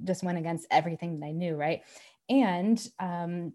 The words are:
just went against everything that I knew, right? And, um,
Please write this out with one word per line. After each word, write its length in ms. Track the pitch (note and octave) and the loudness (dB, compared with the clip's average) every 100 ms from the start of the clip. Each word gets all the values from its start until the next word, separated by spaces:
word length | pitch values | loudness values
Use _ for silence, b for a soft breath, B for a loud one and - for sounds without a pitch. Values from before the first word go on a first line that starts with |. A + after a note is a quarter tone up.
just 180 | F#3 F3+ | -4 -2
went 160 | F#3 F3 | -2 -2
against 280 | E3 E3 - | -2 -4 2
everything 480 | D#3 D#3+ D#3+ E3+ D#3+ | 2 2 -2 -4 -6
that 60 | D3 | -6
I 60 | |
knew, 240 | D#3+ F3 D3+ | -4 -2 0
right? 260 | D3 E3 b b b b - | 0 -2 b b b b 2
And, 560 | C4+ A3+ F3 G3 A3+ - - | 4 4 4 2 2 0 -8
um, 540 | F#3 F3 E3+ F3 E3+ | -6 -4 -4 -4 -6